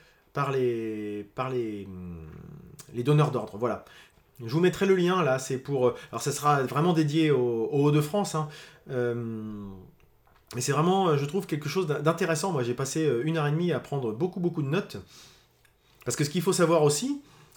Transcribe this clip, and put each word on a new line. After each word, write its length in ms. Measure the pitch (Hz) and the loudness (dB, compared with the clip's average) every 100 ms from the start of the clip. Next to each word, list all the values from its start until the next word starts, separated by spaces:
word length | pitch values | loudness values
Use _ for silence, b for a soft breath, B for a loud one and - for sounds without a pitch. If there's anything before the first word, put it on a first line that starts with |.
| b b b | b b b
par 180 | 143 139 | -6 -2
les, 800 | 135 123 117 110 107 104 104 101 | 0 0 0 -4 -6 -6 -8 -10
par 160 | - 127 | -6 -4
les, 340 | 127 110 104 | -2 -4 -6
hum, 420 | 95 92 90 82 78 80 - 73 - - - | -10 -12 -12 -12 -14 -16 -18 -18 -20 -20 -12
les 80 | 117 | -4
donneurs 280 | 123 151 139 | 2 4 4
d'ordre. 280 | 123 107 101 | 0 -6 -4
Voilà. 260 | 117 98 - B B _ _ - | -2 -4 -8 B B _ _ -14
Je 80 | 117 | -4
vous 100 | 151 | 2
mettrai 260 | 180 175 196 | 2 2 2
le 100 | 190 | 4
lien, 260 | 175 185 | 4 4
là, 160 | 147 131 | 2 0
c'est 200 | - 131 | 0 -6
pour, 300 | - 139 123 | -2 2 2
euh, 60 | - B | 2 B
alors 100 | 117 | -6
ça 100 | 147 | -4
sera 300 | - 147 143 | 0 2 4
vraiment 320 | 127 139 175 | 2 2 4
dédié 360 | 160 151 156 156 | 4 4 4 4
au, 380 | 135 123 113 110 | 4 2 0 0
au 140 | 143 | 4
Hauts-de-France, 500 | 147 147 147 208 196 | 4 4 2 0 0
hein. 140 | 160 151 B B B - | -2 -4 B B B -6
Euh, 760 | 127 120 120 117 110 107 104 101 92 117 _ _ _ _ _ _ | -2 0 -2 -4 -8 -8 -10 -12 -14 -20 _ _ _ _ _ _
mais 80 | 120 | -8
c'est 100 | 123 | -2
vraiment, 380 | 143 175 196 180 | 0 2 2 2
euh, 60 | 143 | 2
je 80 | 147 | 0
trouve, 200 | 196 - | -4 -4
quelque 220 | 151 147 | -6 -4
chose 180 | 190 160 | -4 -2
d'in-, 140 | 143 | 0
d'intéressant. 520 | 151 165 175 156 196 | 0 0 0 0 0
Moi, 100 | 151 | -2
j'ai 120 | 120 | -2
passé, 320 | 123 131 160 156 | -2 -4 0 0
euh, 160 | 120 | 0
une 120 | 156 165 | 0 0
heure 100 | 147 | 0
et 60 | |
demie 180 | 156 175 | 0 0
à 100 | 139 | -2
prendre 320 | - 139 117 | -2 -4 -4
beaucoup, 280 | 107 180 185 | -2 -4 -2
beaucoup 220 | 170 165 | -4 -2
de 60 | 139 | -2
notes. 280 | 175 202 101 - B B B B B _ _ _ _ - | -2 -4 -12 -16 B B B B B _ _ _ _ -8
Parce 100 | - | -2
que 80 | |
ce 60 | 143 | -2
qu'il 120 | 180 | 0
faut 120 | 190 | 0
savoir 280 | 180 165 165 | 2 4 6
aussi, 380 | 147 - 262 285 B B B | 4 2 -2 -6 B B B